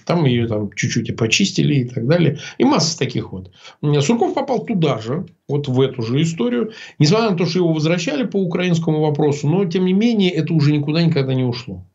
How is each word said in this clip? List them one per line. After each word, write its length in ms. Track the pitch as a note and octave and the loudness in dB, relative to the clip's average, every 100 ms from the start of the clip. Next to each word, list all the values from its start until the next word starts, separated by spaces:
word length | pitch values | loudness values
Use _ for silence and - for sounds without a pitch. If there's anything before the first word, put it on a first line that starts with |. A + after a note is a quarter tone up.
| - | -2
Там 200 | E3+ C#3+ | 0 2
ее 220 | A#2+ A2+ | 2 0
там 240 | G#2+ G#2 | -2 -4
чуть-чуть 360 | - - A#2+ A2+ | -4 -4 -2 -4
и 40 | |
почистили 640 | - A2+ - G3 - D3 C#3+ | -2 0 2 0 0 2 2
и 100 | A#2+ | -2
так 180 | - A#2 | -2 0
далее. 320 | F3 E3 - - - | 2 2 -2 -8 0
И 40 | B2+ | 2
масса 320 | - E3 - | 2 0 -2
таких 320 | A#2+ A#2+ F#2 | -4 -4 -8
вот. 180 | F#2+ F#2 - - - | -10 -14 -20 -20 -6
М, 180 | D3+ D3 | 0 2
Сурков 340 | C#3 A#3 F4 - | 2 2 0 -2
попал 300 | C#4 A#3+ - | -2 -2 -2
туда 340 | G3 D#3 A#2 | 0 0 -2
же, 260 | A2 D3+ - _ - | -4 -6 -8 _ -6
вот 180 | C#3+ C#3 | -4 0
в 140 | B2+ | 2
эту 220 | C3+ - | 2 0
же 180 | A2+ C3+ | -2 0
историю. 500 | E3 - A#3+ A#3+ G#3+ - - - | 0 0 -2 -2 -4 -6 -10 0
Несмотря 320 | D3 G#3+ A3+ | 4 4 2
на 60 | F#3 | 0
то, 80 | E3+ | 0
что 120 | F3+ | 0
его 140 | E3+ | 0
возвращали 500 | D#3+ D#3 F3 C#4 D4 A#3 | 0 0 0 -2 -2 -2
по 120 | G3+ | -2
украинскому 640 | F3+ F3 F3+ E3 D#3+ D#3 | -2 -2 0 0 0 0
вопросу, 480 | D#3 D3 D3+ C#3+ C#3+ | 0 2 0 0 0
но, 160 | F3 G3 | 0 0
тем 200 | F#3 F#3 | 0 2
не 80 | |
менее, 380 | F#3+ A#3 A3+ F#3 | 2 2 4 2
это 220 | E3 D#3+ | 2 0
уже 180 | E3 C#3+ | 2 4
никуда 300 | D3 C#3+ D#3 | 2 0 2
никогда 300 | E3 D3 C3+ C3 | 2 2 0 0
не 80 | B2+ | -2
ушло. 400 | A#2+ - F#2 F#2 | -4 -8 -14 -16